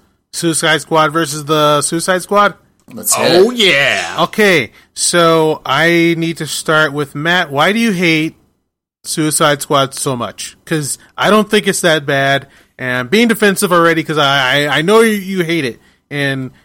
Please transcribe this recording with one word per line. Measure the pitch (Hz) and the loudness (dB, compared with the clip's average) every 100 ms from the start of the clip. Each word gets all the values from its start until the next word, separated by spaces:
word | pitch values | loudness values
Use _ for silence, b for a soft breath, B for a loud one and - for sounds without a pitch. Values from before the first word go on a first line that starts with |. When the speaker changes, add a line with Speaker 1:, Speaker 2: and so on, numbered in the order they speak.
| _ _ _ | _ _ _
Speaker 1:
Suicide | - 170 160 160 156 | -6 -4 -2 0 0
Squad | - 160 156 | 0 0 2
versus | 160 156 151 143 | 0 -4 -6 -2
the | 156 147 147 | 0 2 2
Suicide | 143 170 180 185 | 0 -4 -2 -4
Squad? | - 202 202 - _ _ _ | 0 2 2 0 _ _ _
Speaker 2:
Let's | 113 107 | -12 -4
hit | 107 120 | 0 2
Speaker 3:
Oh, | 151 214 | 4 4
Speaker 2:
it. | 247 | 4
Speaker 3:
yeah. | 190 139 135 101 85 95 | 2 2 2 0 -4 -4
Speaker 1:
Okay, | 175 - 208 170 110 b b | -4 0 2 2 0 b b
so | - - 175 165 165 156 151 | -6 -2 2 2 2 2 -2
I | - 135 165 170 170 165 | -2 0 2 2 2 0
need | 165 160 | -4 -6
to | 151 | -8
start | - - 156 156 | -8 0 2 2
with | 143 143 | -2 -6
Matt. | 147 160 180 160 | -4 -2 0 0
Why | 139 165 | 0 0
do | 214 | 2
you | 233 | 0
hate | 180 175 160 160 - _ _ _ _ _ _ | 0 0 0 -2 -8 _ _ _ _ _ _
Suicide | - - 156 151 156 143 | -10 -4 -2 2 0 0
Squad | - 143 135 | 0 0 0
so | - 143 123 | -4 -6 -4
much? | 107 - - - | -6 -10 -16 -16
'Cause | - 160 139 - b - | -6 -6 -4 -10 b -4
I | 131 | 2
don't | 214 208 | 2 2
think | 214 196 | 0 0
it's | 175 | -2
that | 180 156 139 | 0 0 0
bad, | 139 139 139 139 b b - | -2 0 -2 -4 b b -12
and | 127 127 | -6 -4
I'm | 123 | -2
being | 208 240 | 0 2
defensive | 220 208 190 202 | 2 0 0 0
already | 175 165 160 | 4 4 2
'cause | 147 151 | -2 0
I, | 139 139 127 139 147 | 2 2 2 0 0
I, | 139 | 0
I | |
know | 165 220 | 2 4
you, | 226 | 4
you | 208 185 190 | 0 -4 -4
hate | 165 165 131 | -2 -2 -4
it, | 107 b b _ | -8 b b _
and | 143 139 135 131 - | -4 -2 -4 -8 -14